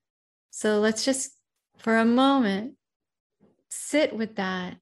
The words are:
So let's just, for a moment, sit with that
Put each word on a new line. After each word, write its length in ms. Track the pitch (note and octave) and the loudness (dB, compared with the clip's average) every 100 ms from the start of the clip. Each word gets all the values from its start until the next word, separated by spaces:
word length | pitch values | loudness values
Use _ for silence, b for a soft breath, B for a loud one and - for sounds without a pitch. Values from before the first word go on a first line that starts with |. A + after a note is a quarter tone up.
| _ _ _ _ _ | _ _ _ _ _
So 280 | - G#3+ G#3 | -6 -2 2
let's 240 | G#3+ A3 | 2 0
just, 280 | - C4+ - - _ _ _ _ | -2 -2 -6 -14 _ _ _ _
for 180 | - A3+ | 0 2
a 80 | |
moment, 680 | A3+ A#3+ C4+ C#4 A3+ G3 A#3 E4+ _ _ _ _ _ _ _ _ _ | 4 4 4 4 2 0 -6 -14 _ _ _ _ _ _ _ _ _
sit 460 | - - D4 D#4 | -14 -4 0 0
with 220 | G#3+ A3 A3 | -2 -6 -6
that 400 | F#3+ F#3 F3+ F3+ | -6 -6 -8 -14